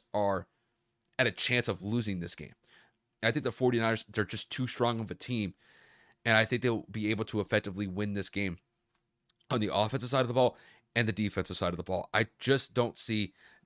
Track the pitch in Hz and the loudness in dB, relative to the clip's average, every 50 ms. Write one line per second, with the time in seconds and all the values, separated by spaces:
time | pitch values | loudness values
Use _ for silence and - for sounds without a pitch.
0 | - _ - 104 104 101 98 92 98 - _ _ _ _ _ _ _ _ _ _ | -10 _ -2 0 2 2 0 0 -4 -8 _ _ _ _ _ _ _ _ _ _
1 | _ _ _ - 131 117 90 - - - 123 123 117 - 101 87 92 104 110 120 | _ _ _ 0 0 0 0 -2 -2 0 2 2 2 0 -4 -4 -4 -2 -2 -2
2 | 110 107 98 90 85 87 - - 76 - - _ _ _ _ - _ _ _ _ | -2 -2 -4 -4 -6 -6 -8 -10 -12 -14 -16 _ _ _ _ -20 _ _ _ _
3 | _ _ _ _ - 113 117 147 131 127 110 - 127 127 123 117 113 113 113 110 | _ _ _ _ -2 0 0 0 -2 -4 -2 2 2 2 4 4 2 2 0 0
4 | - - - 113 104 - - 107 - - - - 127 123 - - 123 117 117 113 | -4 -4 -2 -2 -2 -2 -4 -6 -6 -6 -4 -4 -4 -4 -2 0 0 0 0 -2
5 | 113 95 - - - - 127 117 104 90 - - _ - - - - _ _ _ | -4 -8 -8 -10 -6 -4 -2 -2 -2 -4 -6 -10 _ -20 -20 -20 -20 _ _ _
6 | _ _ _ _ _ 117 113 110 113 110 123 120 123 123 117 104 - - 98 113 | _ _ _ _ _ 4 4 6 4 4 2 0 2 0 0 0 -2 -6 -6 -2
7 | 107 104 113 101 110 - - 107 98 - - 107 - 104 90 95 104 95 90 95 | 0 0 0 0 -2 -2 -2 -2 0 2 0 0 0 0 -4 -4 -4 -4 -4 -4
8 | 104 104 101 101 95 - - 98 101 95 87 - _ _ _ _ _ _ _ _ | -4 -2 -2 -4 -4 -4 -4 -2 -2 -2 -4 -6 _ _ _ _ _ _ _ _
9 | _ _ _ _ _ _ _ _ _ _ 139 120 107 95 69 95 107 110 135 127 | _ _ _ _ _ _ _ _ _ _ -2 0 0 0 2 2 2 2 0 -2
10 | 113 123 131 135 127 117 120 127 127 120 - - - - - _ _ _ _ 117 | -2 0 2 2 2 2 4 4 4 4 2 -2 -10 -20 -20 _ _ _ _ 2
11 | 120 110 101 - 107 101 - 98 90 - 92 - 98 87 87 82 85 - 92 87 | 2 2 2 0 -2 0 0 -2 -2 -2 -2 0 0 0 0 -2 -4 -2 -4 -4
12 | - - - 104 113 - _ _ - 127 139 135 - - - 127 120 113 - - | -2 0 0 0 0 0 _ _ 0 2 2 2 0 0 0 0 0 0 -2 -4
13 | - - 113 107 104 87 - _ - - - _ _ | -4 -2 0 0 -2 -2 -6 _ -20 -20 -20 _ _